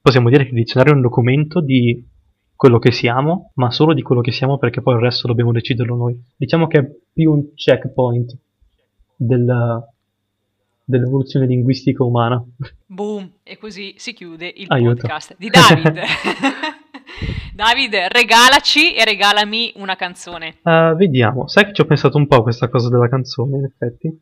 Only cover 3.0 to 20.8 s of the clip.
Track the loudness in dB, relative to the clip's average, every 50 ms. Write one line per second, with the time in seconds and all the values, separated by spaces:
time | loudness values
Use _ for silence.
3 | -2 -2 0 0 0 -2 -2 -4 -8 _ _ -2 -2 -2 2 2 2 2 2 0
4 | 0 0 0 0 0 -2 -4 -2 -2 -2 -2 0 -2 -4 -4 -2 -2 0 0 2
5 | 0 0 -2 -4 -4 -2 -2 0 0 0 0 -2 -2 -4 -4 -4 -4 -4 -4 -4
6 | -4 -6 -6 -8 -14 _ _ _ -4 -2 0 0 0 2 2 0 0 0 -10 -20
7 | _ _ _ 0 2 2 2 0 -2 -6 _ -2 2 2 2 2 0 -8 -4 -2
8 | -2 -2 -2 -4 -4 -6 -10 -20 _ _ _ _ _ _ _ _ _ _ _ _
9 | _ _ _ _ -2 -2 0 0 0 0 0 0 -2 -4 -4 -8 -10 _ _ _
10 | _ _ _ _ _ _ _ _ _ _ _ _ _ _ _ _ _ -2 -2 0
11 | 0 0 -2 -2 -4 -2 -2 0 0 2 0 0 2 0 0 0 0 -2 0 0
12 | -2 0 2 0 0 0 0 -4 -4 -10 _ _ -14 -14 -14 _ _ _ -12 -10
13 | -8 -8 -8 -10 -12 -16 _ _ _ -20 -20 _ -18 -18 -16 -16 -16 -18 -18 _
14 | -16 -16 -16 _ -18 -20 -16 -14 -14 -14 -14 -14 -6 -2 0 2 2 2 0 -2
15 | -4 -8 -10 -10 -12 -16 -20 _ -10 2 4 6 6 6 6 4 2 -2 -2 -2
16 | -6 -6 -8 -6 -6 -8 -6 -4 -4 -6 -4 -6 -10 -10 -10 -14 _ _ -20 -20
17 | _ -20 -14 -12 -10 -8 -8 -10 -12 -14 -10 -2 0 0 0 0 -2 -2 -2 -2
18 | -2 0 2 0 2 4 6 6 6 6 6 4 2 2 2 2 2 2 2 0
19 | 0 0 2 0 0 2 2 2 0 -2 -4 -6 -6 -6 -8 -12 -8 -8 -6 -6
20 | -6 -10 -10 -14 -16 -16 -14 -14 -14 -14 -16 _ _ 2 4 4